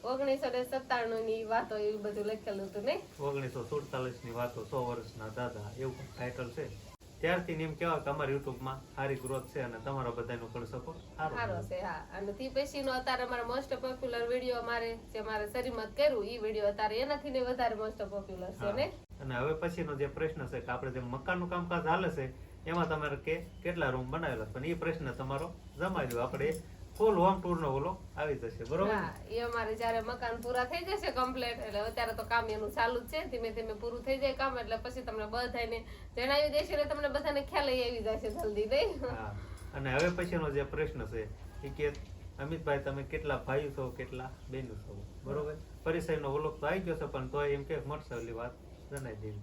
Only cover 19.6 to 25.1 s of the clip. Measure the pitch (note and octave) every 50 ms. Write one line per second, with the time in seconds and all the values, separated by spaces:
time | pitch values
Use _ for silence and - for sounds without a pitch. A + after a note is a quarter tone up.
19.6 | F3 E3+ F3 - D#3+ D3+ D3 C3+ C#3+ C3+ - - A#2+ A#2 - - C3 A#2+ - B2+
20.6 | A#2 - A#2+ C3 - C3 B2 C3 B2 B2 B2+ C3+ - - F3+ F3+ F3+ F3 F3+ F3
21.6 | F3 F3 F3 E3+ E3+ D#3+ E3 F3+ F#3 E3 - D3+ C3+ C3 - - - - - -
22.6 | - D#3 E3 F3 E3 - D#3 D3+ D3 D3 C#3 C#3 - D#3 D#3+ E3+ E3+ - - -
23.6 | - E3+ F3 E3+ D3+ C3 B2 C3 B2+ B2+ C#3+ E3 E3+ D3 B2+ A2+ A2 G#2+ G#2 C3
24.6 | C3+ D#3+ E3+ F3 E3 E3 D#3+ D#3+ D3+ C3